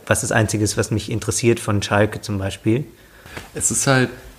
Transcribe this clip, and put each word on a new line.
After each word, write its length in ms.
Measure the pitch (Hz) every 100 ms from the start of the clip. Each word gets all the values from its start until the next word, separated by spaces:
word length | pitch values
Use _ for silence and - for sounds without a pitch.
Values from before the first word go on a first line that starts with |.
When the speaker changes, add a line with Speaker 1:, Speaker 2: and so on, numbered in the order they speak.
| -
Speaker 1:
was 140 | 131
das 100 | 110
Einzige 320 | 113 104 107
ist, 140 | 104 113
was 140 | 107
mich 200 | 107 -
interessiert 480 | 113 - - 113 117
von 240 | - 104
Schalke 380 | - 101 107 110
zum 160 | - 101
Beispiel. 460 | 95 - 110 120 - - - - - - -
Speaker 2:
Es 160 | - -
ist 160 | 117 139
halt 240 | 131 123 - -